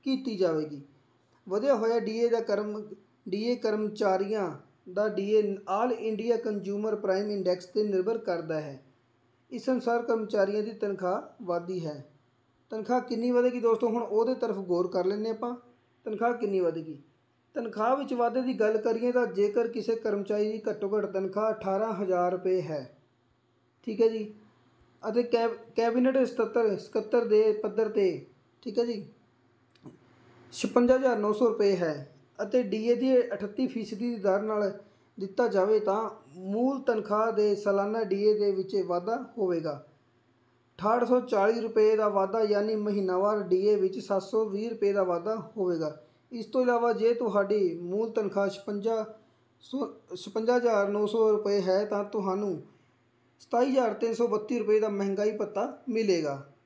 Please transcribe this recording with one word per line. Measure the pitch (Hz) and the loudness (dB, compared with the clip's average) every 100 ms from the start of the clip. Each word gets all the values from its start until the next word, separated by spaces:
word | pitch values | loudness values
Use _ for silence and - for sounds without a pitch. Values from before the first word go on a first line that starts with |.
ਕੀਤੀ | - 262 247 208 | -4 -4 -2 0
ਜਾਵੇਗੀ। | 180 160 156 147 139 _ _ _ _ _ - | 2 2 -4 -8 -16 _ _ _ _ _ -6
ਵਧਿਆ | 196 254 | -2 2
ਹੋਇਆ | 247 226 233 | 2 2 0
ਡੀ | 214 220 | 0 0
ਏ | 233 | 2
ਦਾ | 233 | 2
ਕਰਮ, | 226 202 208 208 214 - _ _ - | 0 -2 -2 -6 -12 -16 _ _ -8
ਡੀ | 196 | -4
ਏ | 226 247 | -2 0
ਕਰਮਚਾਰੀਆਂ | 226 214 214 214 202 190 202 220 185 143 - _ - | 0 0 -2 0 2 2 0 -2 -4 -6 -16 _ -10
ਦਾ | 180 214 | -2 -2
ਡੀ | 185 196 | -2 2
ਏ | 214 208 | 2 2
All | 196 - 196 240 | -2 -2 0 0
India | 220 220 214 226 226 240 | -2 -4 -4 0 0 0
Consumer | 208 185 202 214 | -4 -4 -4 -4
Prime | 208 202 190 208 208 | -4 0 0 0 -2
Index | 180 180 - | -2 -2 -2
'ਤੇ | 208 | -2
ਨਿਰਭਰ | 214 190 185 226 | 0 0 0 -2
ਕਰਦਾ | 226 170 160 156 | -2 -4 -4 -6
ਹੈ। | 147 135 - _ _ _ _ _ - | -6 -12 -20 _ _ _ _ _ -14
ਇਸ | 254 - | -8 -2
ਅਨੁਸਾਰ | 254 233 233 | -2 0 0
ਕਰਮਚਾਰੀਆਂ | 233 226 208 208 196 208 | 0 -2 0 0 2 0
ਦੀ | 214 | -4
ਤਨਖਾਹ | 214 208 190 185 202 - - | -4 -6 -4 -2 -4 -6 -12
ਵਧਦੀ | 190 175 175 185 165 | -6 -4 -4 -6 -6
ਹੈ। | 147 131 _ _ _ _ _ - | -10 -14 _ _ _ _ _ -12
ਤਨਖਾਹ | 220 208 247 | -8 -2 -2
ਕਿੰਨੀ | 247 233 240 | -2 -4 0
ਵਧੇਗੀ | 240 247 247 | 4 2 2
ਦੋਸਤੋ, | 226 226 240 | 2 2 2
ਹੁਣ | 226 | 0
ਉਹਦੇ | 220 208 233 | 0 0 0
ਤਰਫ | 254 240 196 | 0 -2 -4
ਗੌਰ | 185 175 180 | -2 0 0
ਕਰ | 185 | 0
ਲੈਂਦੇ | 180 208 220 | 0 0 -2
ਆਪਾਂ। | 214 240 240 - _ _ _ | -4 -6 -8 -12 _ _ _
ਤਨਖਾਹ | - 214 233 | -10 -2 0
ਕਿੰਨੀ | 233 214 196 | 0 -2 0
ਵਧੇਗੀ? | 175 160 160 139 - _ _ _ _ | 0 -2 -8 -14 -18 _ _ _ _
ਤਨਖਾਹ | - 233 208 220 269 | -8 -8 -2 0 0
ਵਿੱਚ | 269 | 0
ਵਾਧੇ | 247 233 233 | 0 0 0
ਦੀ | 254 | -2
ਗੱਲ | 233 214 220 | 2 2 2
ਕਰੀਏ | 220 226 247 | 0 0 2
ਤਾਂ | 247 226 | 2 0
ਜੇਕਰ | 185 208 240 233 | 2 2 2 -2
ਕਿਸੇ | 233 214 226 | -2 -2 -2
ਕਰਮਚਾਰੀ | 220 202 196 208 214 | -2 -2 -2 -2 -2
ਦੀ | 220 226 | -2 -6
ਘੱਟੋ | 175 202 208 | -4 -2 -2
ਘੱਟ | 202 | -2
ਤਨਖਾਹ | 190 190 190 220 | -2 -4 -2 -2
ਅਠਾਰਾਂ | 220 196 190 220 | -2 -2 -2 -2
ਹਜ਼ਾਰ | 190 196 180 180 | -2 0 2 2
ਰੁਪਏ | 180 185 185 | 0 0 0
ਹੈ, | 156 151 127 - _ _ _ _ _ _ _ _ | 0 -6 -8 -16 _ _ _ _ _ _ _ _
ਠੀਕ | - 208 | -6 2
ਹੈ | 226 | 2
ਜੀ, | 220 214 - - _ _ _ _ _ 214 | 2 -6 -12 -20 _ _ _ _ _ -2
ਅਤੇ | 220 | 0
ਕੈਬ-, | 240 240 233 233 - - | 2 2 2 -2 -8 0
ਕੈਬਨਿਟ | 233 233 254 262 | 0 4 2 4
ਸਕੱਤਰ, | 240 - 226 247 220 190 | 2 0 0 2 0 0
ਸਕੱਤਰ | - 247 202 240 | -4 -6 0 0
ਦੇ | 226 214 220 | 4 4 4
ਪੱਧਰ | 208 214 202 220 | 2 -2 0 0
'ਤੇ, | 214 196 147 - _ _ _ | 2 0 0 -8 _ _ _
ਠੀਕ | 254 208 | -8 -2
ਹੈ | |
ਜੀ, | 233 220 147 - _ _ _ _ _ _ - - _ _ _ - - | -2 -2 -10 -20 _ _ _ _ _ _ -20 -20 _ _ _ -20 -18
ਛਪੰਜਾ | - 208 - 240 254 | -6 0 4 4 4
ਹਜ਼ਾਰ | 269 226 | 4 2
ਨੌ | 208 | 0
ਸੌ | 214 240 | 2 2
ਰੁਪਏ | 214 202 185 | 4 2 2
ਹੈ | 170 147 139 - _ - | 0 -4 -8 -20 _ -8
ਅਤੇ | 202 254 | -2 0
ਡੀ | 220 220 226 | 0 -2 0
ਏ | |
ਦੀ | 240 262 262 | 2 4 4
ਅਠੱਤੀ | 240 202 202 202 262 | 2 -2 -6 -4 -4
ਫੀਸਦੀ | 233 208 202 240 | -4 -8 -6 -6
ਦੀ | 233 | -2
ਦਰ | 196 190 | 0 0
ਨਾਲ | 214 214 202 - - _ _ - | 0 -2 -2 -4 -14 _ _ -12
ਦਿੱਤਾ | 190 190 240 | -8 0 2
ਜਾਵੇ | 196 190 214 | 2 4 2
ਤਾਂ | 208 196 220 214 - 156 | 2 0 -2 -8 -20 -14
ਮੂਲ | 185 208 254 269 | -6 0 0 0
ਤਨਖਾਹ | - 220 165 208 226 | 0 0 0 0 0
ਦੇ | 208 214 202 | 2 2 2
ਸਾਲਾਨਾ | 208 196 196 220 | 0 0 0 -2
ਡੀ | 214 196 | 0 2
ਏ | 208 214 | 2 4
ਦੇ | 202 | 2
ਵਿੱਚ | 190 190 208 175 | 0 -2 -2 0
ਵਾਧਾ | 175 180 233 254 - | -2 -2 -6 -6 -4
ਹੋਵੇਗਾ। | 190 175 160 139 - _ _ _ _ _ _ _ _ - | -2 0 -2 -6 -10 _ _ _ _ _ _ _ _ -4
ਅਠਾਹਠ | 196 240 | 2 2
ਸੌ | 240 247 | 4 2
ਚਾਲੀ | 240 214 202 233 | 2 2 4 2
ਰੁਪਏ | 220 220 214 220 | 0 4 6 6
ਦਾ | 208 | 4
ਵਾਧਾ, | 196 190 220 | 2 2 2
ਯਾਨੀ | 220 208 214 | 2 2 0
ਮਹੀਨਾਵਾਰ | 214 208 202 190 180 202 214 | 0 0 0 0 2 2 0
ਡੀ | 180 185 202 | 2 2 4
ਏ | 208 | 4
ਵਿੱਚ | 190 190 | 2 -2
ਸੱਤ | - 196 | -2 -2
ਸੌ | 190 220 | 0 -2
ਵੀਹ | 220 196 226 | 0 -2 -4
ਰੁਪਏ | 220 202 | 0 0
ਦਾ | 202 | 2
ਵਾਧਾ | 185 170 175 220 180 220 | 2 0 -2 -4 -6 -4
ਹੋਵੇਗਾ। | 185 165 156 156 - _ _ | -2 0 -2 -8 -18 _ _
ਇਸ | 240 214 | -12 -4
ਤੋਂ | 262 | 0
ਇਲਾਵਾ | 254 240 233 | 2 4 2
ਜੇ | 214 220 | 2 2
ਤੁਹਾਡੀ | 233 240 202 196 208 185 165 | 2 0 2 2 2 0 -2
ਮੂਲ | 175 196 226 | -4 -4 -2
ਤਨਖਾਹ | 226 202 196 202 | -2 -2 0 -2
ਛਪੰਜਾ | 190 - 208 208 226 214 - _ _ _ _ | -2 -8 -4 -2 -2 -4 -10 _ _ _ _
ਸੌ, | - 262 240 - - 180 | -10 -6 -6 -8 -16 -14
ਛਪੰਜਾ | - 220 226 247 | -8 -4 2 2
ਹਜ਼ਾਰ | 240 214 202 | 4 2 2
ਨੌ | 202 208 | 0 0
ਸੌ | 226 220 | 2 4
ਰੁਪਏ | 208 208 202 | 4 2 0
ਹੈ | 185 190 | 2 2
ਤਾਂ | 208 208 | 0 -2
ਤੁਹਾਨੂੰ | 202 220 190 190 208 160 - _ _ _ _ _ _ _ | -4 -4 -2 -2 -2 -6 -10 _ _ _ _ _ _ _
ਸਤਾਈ | - 233 262 | -4 0 2
ਹਜ਼ਾਰ | 262 233 | 4 2
ਤਿੰਨ | 202 233 | 0 -2
ਸੌ | 226 233 | 0 0
ਬੱਤੀ | 214 214 240 | 0 -2 -2
ਰੁਪਏ | 214 214 | 2 2
ਦਾ | 214 | 2
ਮਹਿੰਗਾਈ | 202 196 196 208 214 | 0 -2 0 0 -2
ਭੱਤਾ | 214 - 254 - - | -4 -2 -4 -6 -4
ਮਿਲੇਗਾ। | 220 208 175 147 139 135 _ | -2 2 2 0 -4 -10 _